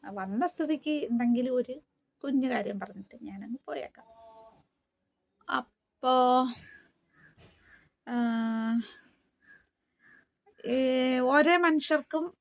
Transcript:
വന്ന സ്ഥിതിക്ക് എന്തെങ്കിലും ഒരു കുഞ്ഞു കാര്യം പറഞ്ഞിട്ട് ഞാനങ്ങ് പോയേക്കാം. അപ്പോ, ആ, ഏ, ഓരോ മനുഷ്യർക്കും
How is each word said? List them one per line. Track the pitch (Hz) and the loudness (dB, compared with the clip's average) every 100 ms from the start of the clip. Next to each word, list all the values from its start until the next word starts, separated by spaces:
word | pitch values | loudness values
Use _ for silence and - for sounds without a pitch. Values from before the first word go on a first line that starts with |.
| 202 | -12
വന്ന | 196 190 208 359 | -10 -6 -2 -4
സ്ഥിതിക്ക് | - 302 302 302 302 | -2 -2 -2 -2 -4
എന്തെങ്കിലും | 269 233 240 240 254 254 | -2 0 2 2 2 0
ഒരു | 247 269 _ _ _ _ | -2 -8 _ _ _ _
കുഞ്ഞു | 277 269 254 | -2 0 0
കാര്യം | 233 190 202 | -2 -4 -8
പറഞ്ഞിട്ട് | 190 196 196 240 | -10 -14 -18 -18
ഞാനങ്ങ് | - 196 202 247 - | -16 -16 -12 -12 -10
പോയേക്കാം. | - - - - 226 226 226 226 226 _ _ _ _ _ _ _ _ - | -12 -12 -18 -20 -20 -20 -20 -20 _ _ _ _ _ _ _ _ _ -6
അപ്പോ, | 262 247 _ _ _ 254 254 247 254 254 233 - - _ _ _ _ - _ - _ _ - _ _ - | -6 -6 _ _ _ 2 6 6 4 2 -4 -18 -20 _ _ _ _ -20 _ -20 _ _ -20 _ _ -6
ആ, | 240 233 226 226 226 226 233 - - _ _ _ _ _ - _ _ _ _ _ - _ _ _ _ | -2 0 0 -2 -2 0 -2 -2 -14 _ _ _ _ _ -20 _ _ _ _ _ -20 _ _ _ _
ഏ, | - 254 262 254 254 254 254 | -4 0 2 2 0 2 4
ഓരോ | 285 302 349 | 4 6 4
മനുഷ്യർക്കും | 349 311 - 302 - 320 339 - | 4 2 2 -2 0 -4 -4 -8